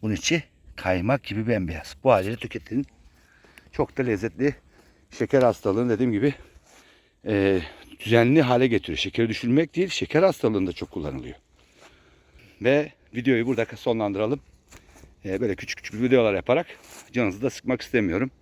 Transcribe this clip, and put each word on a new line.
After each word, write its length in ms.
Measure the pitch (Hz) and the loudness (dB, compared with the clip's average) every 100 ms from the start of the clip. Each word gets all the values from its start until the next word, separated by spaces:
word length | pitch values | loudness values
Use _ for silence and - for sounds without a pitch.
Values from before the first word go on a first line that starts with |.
Bunun 120 | 110 | -2
içi 300 | 98 - 165 - _ - - | -4 0 -2 -2 _ -20 -8
kaymak 460 | 92 92 92 135 | -2 0 0 -2
gibi 260 | - 104 110 | -2 -6 -2
bembeyaz. 480 | 113 87 78 - - | -2 -2 -8 -12 -4
Bu 60 | 135 | 2
haliyle 260 | 110 95 117 | 2 2 -8
tüketirin. 500 | 113 - - 117 139 _ _ _ _ _ - - _ | -10 -12 -6 -6 -6 _ _ _ _ _ -20 -20 _
Çok 260 | - 131 - | -4 -4 -2
da 40 | |
lezzetli. 520 | 127 104 110 - 135 135 _ _ _ _ _ | -2 -2 -4 -2 -4 -4 _ _ _ _ _
Şeker 320 | - 113 139 | -6 2 4
hastalığını 480 | 127 104 107 98 123 | 4 2 0 0 2
dediğim 220 | 107 123 | 2 2
gibi, 220 | 104 135 139 - - _ - _ _ _ _ - | 2 0 -2 -14 -20 _ -20 _ _ _ _ -2
e, 340 | 101 98 95 82 - - - | 2 4 2 -2 -14 -20 -14
düzenli 380 | - 117 117 151 | 2 4 6 4
hale 240 | 131 123 131 | 4 4 4
getiriyor. 320 | 110 - 76 | 2 -2 -6
Şekeri 300 | 98 - 113 | -6 -2 -2
düşürmek 480 | 107 120 131 165 - | 0 2 2 2 -2
değil, 120 | 185 | -4
şeker 340 | - - 151 | -2 0 2
hastalığında 500 | 190 175 117 104 92 | 2 2 0 0 -2
çok 180 | 82 87 | -4 -10
kullanılıyor. 460 | 90 73 67 - - _ _ _ _ - _ _ _ _ _ - _ | -8 -8 -8 -12 -16 _ _ _ _ -20 _ _ _ _ _ -20 _
Ve 300 | 110 139 147 _ _ | 2 2 0 _ _
videoyu 320 | 117 123 123 117 | -4 2 2 2
burada 200 | 117 113 113 | 0 -2 -4
sonlandıralım. 640 | - 113 104 98 107 139 - _ _ - _ - - _ | -4 -2 -2 -2 -2 -2 -8 _ _ -20 _ -20 -20 _
E, 160 | 101 95 | -6 -4
böyle 160 | 113 92 | -2 -4
küçük 200 | - - | -8 -12
küçük 260 | - 107 | -12 -4
videolar 320 | 123 127 113 | 2 4 4
yaparak 320 | 98 - 131 175 - - - - | 0 0 0 0 -12 -20 -20 -10
canınızı 300 | 123 113 95 | -2 -2 -2
da 80 | 127 | -6
sıkmak 320 | - 127 127 | -6 -6 -6
istemiyorum. 480 | - 127 101 85 131 _ | -2 0 0 0 -4 _